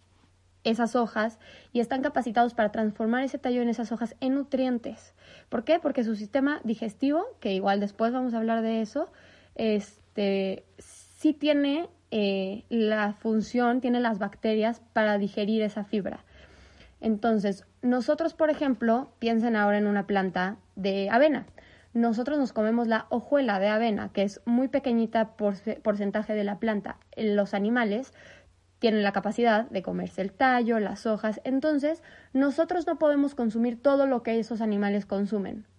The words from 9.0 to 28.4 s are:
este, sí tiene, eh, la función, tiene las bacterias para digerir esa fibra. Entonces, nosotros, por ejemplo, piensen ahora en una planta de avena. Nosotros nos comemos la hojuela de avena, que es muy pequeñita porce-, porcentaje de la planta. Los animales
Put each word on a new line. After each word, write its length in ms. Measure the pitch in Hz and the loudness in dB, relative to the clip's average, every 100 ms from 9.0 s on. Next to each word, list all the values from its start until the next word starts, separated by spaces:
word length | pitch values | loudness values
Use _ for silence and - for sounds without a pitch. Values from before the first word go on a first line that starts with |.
| 359 - - - _ | -6 -10 -20 -20 _
este, 1120 | - 226 208 202 - _ - 202 196 190 190 - - | -4 0 0 -2 -14 _ -4 0 0 -2 -6 -12 -20
sí 560 | - - - - 311 294 | -20 -20 -20 -2 0 2
tiene, 520 | 294 294 285 294 349 - _ | 2 2 2 0 -4 -12 _
eh, 560 | 220 202 196 190 214 - | -2 0 0 -4 -8 -4
la 440 | 233 214 214 208 | 0 0 0 -2
función, 640 | 208 226 220 208 240 240 247 | -2 -2 -2 0 0 2 2
tiene 200 | 247 247 | 0 0
las 180 | 240 202 | 0 -2
bacterias 640 | 196 - 226 214 214 233 - | -6 -4 -2 2 0 -2 -4
para 280 | 226 214 202 | 0 2 2
digerir 420 | 202 214 202 220 | 0 -2 0 0
esa 220 | 214 208 | 0 -4
fibra. 420 | 202 214 180 - - - - - - - - - | -4 -4 -4 -8 -16 -20 -20 -20 -20 -20 -20 -6
Entonces, 680 | 226 208 233 220 202 190 - _ | -2 0 2 2 0 -4 -10 _
nosotros, 500 | 247 247 240 302 330 | 0 2 2 0 -2
por 160 | - 311 | 0 2
ejemplo, 600 | 302 285 254 226 226 277 - | 2 0 2 2 2 0 -6
piensen 360 | 226 226 240 214 | 0 2 2 2
ahora 220 | 202 208 | 4 2
en 80 | 208 | 2
una 220 | 202 190 | 0 0
planta 500 | 196 190 180 185 220 _ - | 0 0 -2 -4 -6 _ -6
de 360 | 196 196 196 | -2 -2 2
avena. 340 | 233 311 269 - - - - _ | 4 4 2 -6 -18 -20 -20 _
Nosotros 460 | 233 233 220 247 294 | 0 2 0 -2 0
nos 140 | 254 | 0
comemos 340 | - 214 233 226 | 0 0 2 2
la 180 | 220 - | 0 0
hojuela 500 | 240 - 285 254 196 | -4 0 2 2 2
de 80 | 202 | 2
avena, 420 | 214 233 208 202 | 2 0 -2 -2
que 120 | - | -2
es 180 | 202 - - | -2 -2 0
muy 220 | 240 262 | 0 2
pequeñita 680 | 277 269 233 226 226 220 - | 0 0 0 2 0 -2 -2
porce-, 420 | 208 196 220 - | -2 -2 -6 -4
porcentaje 540 | 220 202 202 208 214 | -2 -2 -2 -2 -2
de 100 | 214 | -2
la 140 | 202 196 | -4 -2
planta. 400 | 226 208 - - _ - | -2 -2 -6 -12 _ -4
Los 380 | 214 202 202 | 0 2 2
animales 600 | 202 208 247 220 214 269 - - - | 0 0 0 0 -2 -6 -16 -20 -20